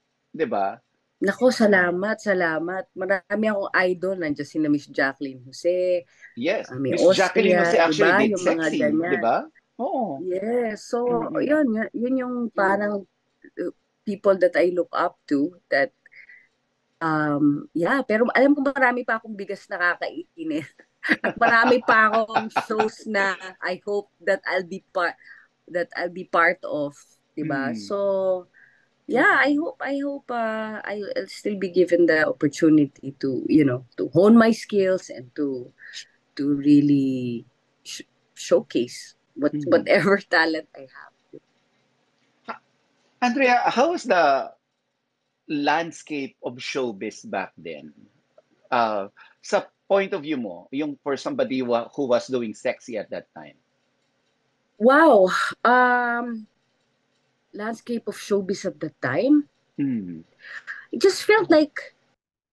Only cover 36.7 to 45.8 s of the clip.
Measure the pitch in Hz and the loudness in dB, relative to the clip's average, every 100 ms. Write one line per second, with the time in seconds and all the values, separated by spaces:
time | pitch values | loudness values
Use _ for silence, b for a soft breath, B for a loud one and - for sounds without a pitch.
36.7 | 147 147 143 135 127 123 117 - _ _ | 6 6 4 2 -2 -6 -8 -12 _ _
37.7 | _ - - - _ _ - - 180 - | _ -18 -18 -18 _ _ -10 0 0 2
38.7 | 127 123 - - _ _ - 147 151 147 | -4 -4 -8 -20 _ _ -4 -4 -2 0
39.7 | 165 - 190 185 196 - 170 165 156 - | 2 4 2 2 0 0 0 0 -2 -8
40.7 | - 131 147 143 _ _ - _ _ _ | -20 -20 -20 -20 _ _ -20 _ _ _
41.7 | _ _ _ _ _ _ _ - - _ | _ _ _ _ _ _ _ -18 -18 _
42.7 | _ _ _ _ - 247 269 247 240 165 | _ _ _ _ -2 0 2 4 4 2
43.7 | 226 330 359 240 180 147 135 90 - _ | 2 2 0 0 4 4 2 -2 -14 _
44.7 | _ _ _ _ _ _ _ - 147 143 | _ _ _ _ _ _ _ -6 -2 0
45.7 | 156 | 0